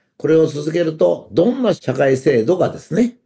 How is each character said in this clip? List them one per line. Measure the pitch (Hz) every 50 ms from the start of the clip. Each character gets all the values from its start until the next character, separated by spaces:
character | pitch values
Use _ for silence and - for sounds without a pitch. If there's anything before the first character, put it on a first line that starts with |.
| _ _ _ -
こ | - -
れ | 160
を | 160 156
続 | 143 131 147 147 160
け | 160 175 170
る | 160 156 156
と、 | 180 175 165 - - -
ど | 95 156 180 240
ん | 247 277
な | 247 214
社 | - - - - 123
会 | 135 143 135 131 131
制 | - 156 135 113 -
度 | 151 180 175
が | 139 107
で | - -
す | - - 156
ね、 | 196 247 240 - _ _